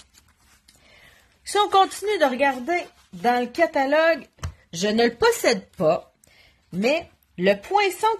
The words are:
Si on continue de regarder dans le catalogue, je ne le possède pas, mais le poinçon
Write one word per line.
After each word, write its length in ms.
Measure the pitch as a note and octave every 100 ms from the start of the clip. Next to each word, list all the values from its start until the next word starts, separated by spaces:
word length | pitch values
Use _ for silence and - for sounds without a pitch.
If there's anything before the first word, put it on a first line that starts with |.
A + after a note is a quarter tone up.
| - _ _ _ _ _ _ _ _ _ - _ _ _
Si 120 | - G4
on 120 | G4+
continue 480 | F#4+ F#4+ - G4 G4+
de 80 | D4
regarder 500 | B3 C#4 B3+ B3 F4 D4+ _ _
dans 280 | F3 G3+ B3
le 60 | A#3+
catalogue, 800 | A#3+ E4 D4+ C4+ D4+ D#4+ D#4+ - _ - - _
je 140 | E3 G3+
ne 180 | A3
le 100 | A#3+
possède 520 | B3 A#4 A#4 D#4+ G#3 - -
pas, 380 | D#3+ E3+ - _ _ _ _ _ _
mais 360 | F3 A3+ D#4 E4+ _ _ -
le 180 | F#3
poinçon 520 | G3+ - G4 G4+ F4+ A4